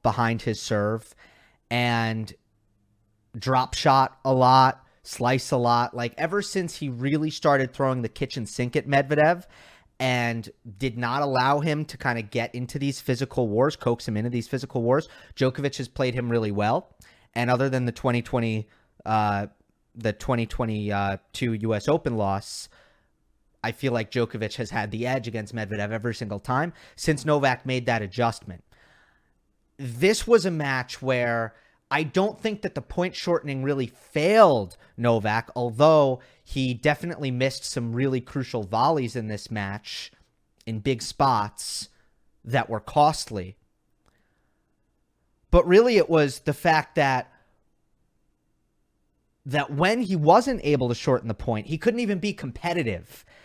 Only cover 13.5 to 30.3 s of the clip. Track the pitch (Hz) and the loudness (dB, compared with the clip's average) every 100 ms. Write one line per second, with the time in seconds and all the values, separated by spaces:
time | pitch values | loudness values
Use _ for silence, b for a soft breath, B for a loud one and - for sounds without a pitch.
13.5 | 104 139 - - 117 - 104 117 120 113 | 2 0 0 -4 -2 -4 -4 -4 -4 -6
14.5 | 135 131 127 117 135 - B B - 131 | -8 -6 -4 2 0 0 B B -2 -2
15.5 | 131 143 - 127 - 131 123 120 117 107 | 0 -6 -6 -10 -2 -2 -2 -2 0 0
16.5 | 101 104 143 - _ b b b 117 123 | 0 0 0 -4 _ b b b -4 0
17.5 | 123 135 127 123 117 131 120 117 127 113 | 2 2 0 -2 -2 0 0 0 -2 -2
18.5 | 110 107 b b b - 110 107 101 104 | -4 -6 b b b -2 0 2 -2 -4
19.5 | _ _ _ _ 117 110 101 - 120 113 | _ _ _ _ -6 -6 -4 -4 -2 -2
20.5 | - 117 107 104 101 101 98 - - 123 | -4 -4 -4 -4 -2 -2 -6 -10 -6 -4
21.5 | 110 110 107 - 165 156 113 101 98 - | -2 -2 -2 0 -2 -2 -2 -2 -2 -6
22.5 | - - b b b b _ _ _ _ | -14 -16 b b b b _ _ _ _
23.5 | _ 113 - 135 120 107 123 113 110 107 | _ -8 -4 -2 -2 -2 -2 -2 -2 -6
24.5 | - 117 220 104 107 120 131 117 110 104 | -6 -6 -4 -4 -4 -4 -4 -4 -8 -8
25.5 | 117 104 107 104 110 117 110 107 101 - | -8 -6 -6 -4 -4 -6 -6 -8 -8 -4
26.5 | 127 170 B B B - 147 156 147 135 | -2 -2 B B B -2 -2 2 2 2
27.5 | 123 131 127 120 113 104 120 120 - - | 0 -2 -4 0 -2 -2 -2 -2 -2 -12
28.5 | 87 _ b b b b b b b _ | -18 _ b b b b b b b _
29.5 | _ _ _ 135 117 185 220 - | _ _ _ -12 0 2 2 4